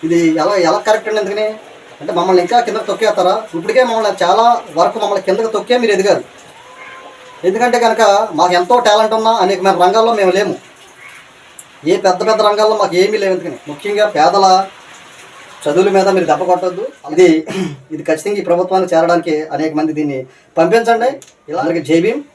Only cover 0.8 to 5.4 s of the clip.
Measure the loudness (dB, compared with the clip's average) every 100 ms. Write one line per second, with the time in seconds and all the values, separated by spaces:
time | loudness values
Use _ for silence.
0.8 | 0 -2 0 -4 -4 -4 -6 -6 -16 -20
1.8 | -20 -16 -8 -4 2 2 2 0 0 -4
2.8 | -6 -2 0 0 0 0 -4 -10 -2 0
3.8 | 2 0 -2 -2 0 4 4 2 -2 -2
4.8 | -2 0 -2 -2 -2 -2